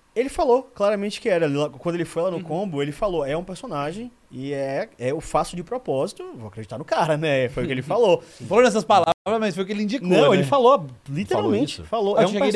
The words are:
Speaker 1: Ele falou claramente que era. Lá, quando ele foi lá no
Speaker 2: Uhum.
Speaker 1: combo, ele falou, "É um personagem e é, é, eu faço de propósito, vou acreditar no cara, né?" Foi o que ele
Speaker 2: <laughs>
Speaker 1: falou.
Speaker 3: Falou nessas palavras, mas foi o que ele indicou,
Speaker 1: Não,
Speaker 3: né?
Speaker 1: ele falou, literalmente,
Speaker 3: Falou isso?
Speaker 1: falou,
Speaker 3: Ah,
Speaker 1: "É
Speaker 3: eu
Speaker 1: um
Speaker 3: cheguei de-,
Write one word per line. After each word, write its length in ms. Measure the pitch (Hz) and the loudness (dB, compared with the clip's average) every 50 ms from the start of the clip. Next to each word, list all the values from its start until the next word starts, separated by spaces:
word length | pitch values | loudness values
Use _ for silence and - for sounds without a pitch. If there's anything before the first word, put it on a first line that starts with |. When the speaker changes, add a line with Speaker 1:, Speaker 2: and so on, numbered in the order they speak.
| _ _ - | _ _ -4
Speaker 1:
Ele 140 | 214 262 277 | -4 -4 -2
falou 320 | - - 330 262 240 262 | 0 0 4 4 4 4
claramente 580 | 254 - - - 202 202 214 196 202 214 202 - | 2 -4 -4 0 0 0 0 0 -2 -6 -6 -4
que 80 | - 233 | 0 2
era. 180 | 185 170 170 | 2 2 2
Lá, 220 | 147 139 143 151 143 | 2 2 0 0 -2
quando 280 | - - - 175 170 | -4 -6 -6 -4 -4
ele 100 | 175 160 | -4 -4
foi 160 | - - 165 | -4 -2 -2
lá 80 | 170 190 | -2 -2
no 80 | 175 165 | -2 -4
Speaker 2:
Uhum. 40 | |
Speaker 1:
combo, 380 | 180 160 151 175 208 196 147 139 | -6 -4 -4 -4 -4 -4 -2 -4
ele 100 | 143 147 | -4 -4
falou, 300 | 147 - 220 202 175 160 143 | -4 -4 -2 -2 0 -2 -2
"É 100 | 135 147 | -2 -2
um 80 | 165 185 | -4 -4
personagem 680 | 190 185 - - 254 165 143 143 151 175 214 240 240 _ _ _ _ | -8 -12 -12 -10 -8 -6 -4 -4 -6 -6 -8 -12 -14 _ _ _ _
e 200 | - 123 131 139 143 | -14 -10 -8 -6 -4
é, 340 | 139 139 135 135 151 202 - _ - | -4 -4 -4 -4 -4 -6 -8 _ -6
é, 120 | 120 127 | -4 -4
eu 100 | 143 165 | -4 -4
faço 340 | 156 - - 151 165 - - | -6 -2 0 0 0 -2 -6
de 80 | 180 | -10
propósito, 640 | 165 - 240 254 - - 139 131 151 202 - - 359 370 320 139 | -8 -8 -8 -8 -4 -4 -2 -2 -2 -4 -6 -12 -14 -14 -14 -14
vou 100 | 110 104 | -14 -14
acreditar 300 | 98 110 110 - 113 117 | -14 -14 -14 -12 -12 -10
no 80 | 160 | -6
cara, 320 | - 320 277 170 160 156 151 | -4 -2 0 0 0 0 0
né?" 320 | 160 156 139 135 127 117 | 0 0 0 0 0 0
Foi 140 | 139 - - | -2 -4 -4
o 20 | |
que 60 | - | -4
ele 100 | 131 127 - | -4 -4 -4
Speaker 2:
<laughs> 80 | 147 | -2
Speaker 1:
falou. 300 | 180 226 240 196 170 - - - - - 120 110 | 2 4 4 4 4 2 0 -10 -20 -14 -6 0
Speaker 3:
Falou 160 | 185 233 254 | 2 4 4
nessas 180 | 240 196 220 | 4 4 2
palavras, 300 | 214 - 208 190 165 160 175 _ - 190 220 226 | 2 4 4 4 6 4 0 _ -2 -4 -2 -2
mas 160 | 220 208 165 | -2 -2 -4
foi 100 | 185 196 | -4 -6
o 20 | |
que 60 | 190 214 | -4 -4
ele 80 | 208 | -4
indicou, 260 | 214 202 226 277 170 180 | -4 -4 -4 -4 0 4
Speaker 1:
Não, 220 | 180 - - 277 | 4 6 6 6
Speaker 3:
né? 60 | 208 143 | 6 4
Speaker 1:
ele 60 | 139 | 2
falou, 420 | 135 285 277 233 240 285 220 156 131 123 - - | 2 2 4 6 6 6 4 2 -6 -14 -16 -12
literalmente, 760 | - 135 160 208 - 370 - - 330 214 214 285 - - - | -8 -6 -6 -2 -2 -2 0 0 2 2 0 0 -2 -4 -10
Speaker 3:
Falou 0 | |
isso? 20 | 82 | -8
Speaker 1:
falou, 320 | - - 233 202 196 208 | -4 -2 -2 0 0 2
Speaker 3:
Ah, 40 | 220 | 2
Speaker 1:
"É 40 | 220 | 2
Speaker 3:
eu 40 | 190 | 2
Speaker 1:
um 40 | |
Speaker 3:
cheguei 140 | 202 202 185 | 2 2 2
de-, 60 | - 208 | 4 4